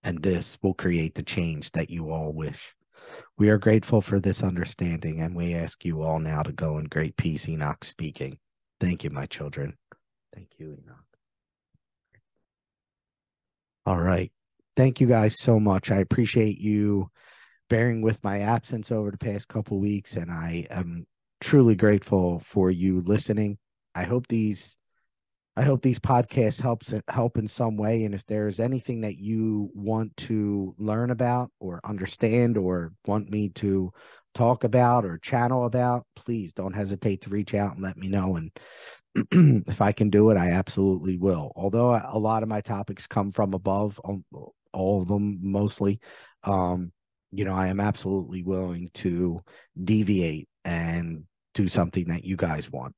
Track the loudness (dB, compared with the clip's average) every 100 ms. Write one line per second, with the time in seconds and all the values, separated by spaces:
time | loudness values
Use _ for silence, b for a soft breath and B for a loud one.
0 | -6 -2 0 0 -2 -2 -2 0 0 0
1 | 0 -4 -6 -4 -2 -4 -6 -6 -4 -6
2 | -6 -6 -6 -6 -8 -8 -16 _ _ B
3 | B B B 2 4 6 6 4 4 2
4 | 4 0 2 0 -2 -2 -6 -4 -4 -2
5 | -4 -4 -4 -4 -4 -4 -6 -8 -6 -4
6 | -2 -2 -2 -4 -4 -4 -4 -4 -4 -4
7 | -4 -2 -4 -4 -6 -6 -6 -6 -12 -10
8 | -12 -8 -12 -12 _ _ _ _ -4 -2
9 | -6 -8 -10 -10 -10 -8 -10 -12 _ -20
10 | _ _ _ -20 -20 _ -18 -18 -20 -20
11 | _ _ _ _ _ _ _ _ _ _
12 | _ _ _ _ _ _ _ _ _ _
13 | _ _ _ _ _ _ _ _ -2 2
14 | 2 2 0 _ _ _ _ 4 4 6
15 | 4 6 4 2 4 4 6 2 2 0
16 | 2 2 2 4 2 0 0 2 2 0
17 | -2 b b b b b _ 2 2 2
18 | 0 0 -2 -2 0 0 -2 -8 -4 -2
19 | -2 -4 -6 -6 -6 -6 -4 -2 0 -2
20 | -4 -8 -6 -6 -6 -6 -6 -6 -6 -8
21 | -14 _ _ _ 4 8 8 6 6 4
22 | 4 2 2 0 -4 0 2 2 0 0
23 | 0 0 0 -2 -2 -4 _ _ _ -8
24 | -2 -2 -2 -2 0 -4 -8 -14 _ _
25 | _ _ _ _ _ 0 2 4 2 0
26 | 2 2 2 2 2 0 -2 -4 -4 -8
27 | -4 -2 -2 -2 -4 -2 -2 0 0 0
28 | -2 -6 -6 -4 -2 -2 -2 -2 -4 -6
29 | -6 -6 -4 -2 0 -2 -4 -6 -4 -2
30 | -4 -8 -4 -2 0 -2 -4 -6 -4 -2
31 | -2 0 0 0 -4 _ -12 -10 -8 -8
32 | -8 -2 2 4 4 2 0 0 -4 -10
33 | -2 -2 -2 -2 -2 -2 0 2 0 B
34 | B B B 2 2 4 2 4 6 4
35 | 2 -6 -2 0 2 2 0 0 2 0
36 | -4 -18 -6 -6 -6 -8 -6 -4 -4 -2
37 | -2 -2 -4 -4 -2 -2 -2 -4 -10 -8
38 | -4 -2 0 -2 -6 -14 B B B B
39 | _ -6 2 8 8 6 2 0 2 4
40 | 4 6 8 6 4 2 0 0 0 2
41 | -2 0 0 0 -4 -4 -2 2 4 2
42 | 0 -2 0 0 0 -4 -4 -6 -6 -10
43 | -4 -2 -2 0 0 0 0 0 0 -4
44 | -8 -10 -10 -18 -20 _ _ -4 0 2
45 | 2 0 0 -2 -2 0 0 0 -2 -2
46 | B B B B 0 0 2 -2 -6 _
47 | _ _ _ -6 -2 0 0 0 0 -2
48 | -2 -4 -4 -8 -4 -2 -4 -6 -10 -4
49 | -2 0 -2 -2 -10 B B -8 0 2
50 | 4 2 0 -4 -12 _ -6 -4 -2 -2
51 | -4 -8 -14 _ _ -2 0 2 0 -2
52 | -2 -4 -4 -2 -2 -4 -8 -10 -12